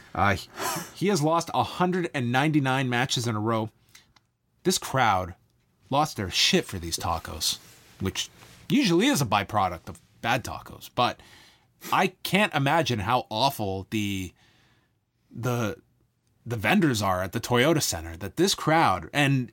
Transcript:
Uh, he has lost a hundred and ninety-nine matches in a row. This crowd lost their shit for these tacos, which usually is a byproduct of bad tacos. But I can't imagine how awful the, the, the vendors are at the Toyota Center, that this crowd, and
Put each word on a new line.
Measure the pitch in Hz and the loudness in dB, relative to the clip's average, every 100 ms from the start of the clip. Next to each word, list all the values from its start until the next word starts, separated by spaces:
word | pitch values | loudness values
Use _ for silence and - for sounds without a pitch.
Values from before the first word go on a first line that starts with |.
| - | -8
Uh, | - 98 98 - - - 165 - | 0 0 0 -6 -8 -6 -6 -10
he | - 185 | -4 0
has | 180 | 2
lost | 151 165 - 123 | 2 0 0 -2
a | |
hundred | 113 - 180 180 165 | -2 0 0 0 -2
and | 143 120 | -2 0
ninety-nine | 131 156 151 135 131 127 | 2 2 2 2 0 0
matches | 120 127 - 120 | 0 0 -2 -2
in | 107 | -2
a | |
row. | 110 113 107 - _ - _ _ _ _ _ _ | 0 0 -2 -8 _ -20 _ _ _ _ _ _
This | - - | -2 -2
crowd | - 131 117 92 87 - _ _ _ _ - | -2 2 4 4 -2 -10 _ _ _ _ -2
lost | 139 151 - | 0 0 -2
their | 92 | -4
shit | - - 180 - | 0 2 2 0
for | 95 | -6
these | 85 - | -6 -6
tacos, | 92 82 - 80 - - - - - - | -4 -4 -6 -6 -4 -6 -10 -20 -20 -6
which | 92 - - - - - - | -4 -4 -8 -12 -20 -14 -2
usually | 240 226 170 262 | 2 4 4 4
is | 214 | 2
a | 120 | 2
byproduct | 104 95 104 92 85 - | 0 0 0 0 -2 -12
of | 87 _ _ | -18 _ _
bad | 117 127 | -2 -2
tacos. | - - - - - | -2 -12 -14 -18 -6
But | - 120 - - - - _ _ _ - | 0 0 -2 -14 -20 -20 _ _ _ -2
I | 139 190 - | 0 0 -2
can't | - 185 208 | -2 0 0
imagine | 147 139 165 127 113 | 0 2 2 2 -2
how | 95 127 - | 0 -2 -2
awful | 110 135 - 101 95 92 | 0 0 0 -4 -4 -4
the, | 110 101 98 90 - _ _ _ _ _ _ _ _ _ | -2 -2 -4 -6 -12 _ _ _ _ _ _ _ _ _
the, | - 123 120 107 - _ _ _ _ _ _ - | -8 -4 -2 -2 -6 _ _ _ _ _ _ -8
the | 117 | -2
vendors | 104 202 160 113 | 2 4 4 2
are | 98 90 | 2 0
at | 92 | -2
the | 120 | -6
Toyota | - 120 139 165 | 0 4 4 2
Center, | - 82 82 85 | 0 -4 -8 -10
that | 98 - | -6 0
this | 196 - | 0 0
crowd, | - 160 131 90 80 | 2 4 4 2 -2
and | 143 139 135 120 | 0 2 2 -2